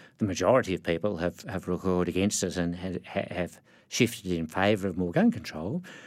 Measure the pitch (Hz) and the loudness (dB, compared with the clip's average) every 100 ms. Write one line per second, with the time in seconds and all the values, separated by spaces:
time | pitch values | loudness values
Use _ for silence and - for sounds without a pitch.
0 | - - 107 85 92 127 101 90 - 82 | -14 -4 -2 2 4 4 4 -2 0 0
1 | 104 90 87 - - 92 90 87 95 90 | 0 0 -2 -2 -8 -6 -2 -2 2 2
2 | 87 87 101 - 92 90 87 90 92 87 | 2 2 2 2 -2 -2 -2 -2 -6 -8
3 | - - - 90 85 - _ - - - | -6 -6 -4 -4 -6 -8 _ -20 -6 2
4 | 117 - 95 85 80 92 101 107 98 87 | 2 2 -2 -2 -2 2 2 2 0 -2
5 | 90 113 226 - - 78 87 170 180 - | 0 4 4 2 -6 -8 -6 -6 -8 -18